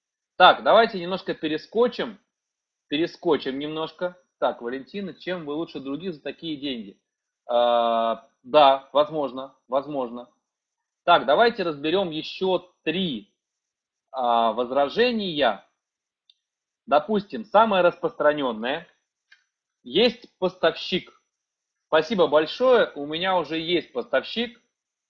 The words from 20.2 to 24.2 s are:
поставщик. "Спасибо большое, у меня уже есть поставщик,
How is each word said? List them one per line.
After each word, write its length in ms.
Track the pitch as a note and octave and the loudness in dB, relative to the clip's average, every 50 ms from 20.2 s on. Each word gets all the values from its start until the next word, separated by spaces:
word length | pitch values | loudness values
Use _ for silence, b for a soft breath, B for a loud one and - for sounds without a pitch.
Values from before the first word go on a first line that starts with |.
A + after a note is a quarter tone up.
| - - _ - | -12 -20 _ -4
поставщик. 840 | F#3 F3+ - - - E3 D#3 - - - F#3+ F3 - - - _ _ _ _ _ _ _ _ _ _ _ _ _ _ _ | -4 -4 -2 0 0 0 0 -2 -6 -6 -6 -6 -6 -8 -20 _ _ _ _ _ _ _ _ _ _ _ _ _ _ _
"Спасибо 400 | - D#3+ D#3 - A#3 F#3+ E3+ C#3+ | 0 0 0 0 2 2 2 4
большое, 640 | C#3 D#3 D#3+ D3+ - - B3 C4 B3+ A3+ F3 - - | 4 2 2 0 -2 0 2 4 4 4 4 2 -2
у 100 | D3 C#3+ | -8 -10
меня 320 | D3 D#3 E3 F3+ F#3+ F#3+ F3+ | -8 -6 -4 -2 0 0 0
уже 200 | D#3+ C3+ D#3+ D#3+ | -2 -2 -6 -6
есть 340 | E3 D#3+ F3 D#3+ - - - | -4 -2 -2 -2 -2 -4 -8
поставщик, 680 | B2+ A2+ - - C3 | -8 -4 -2 -2 -2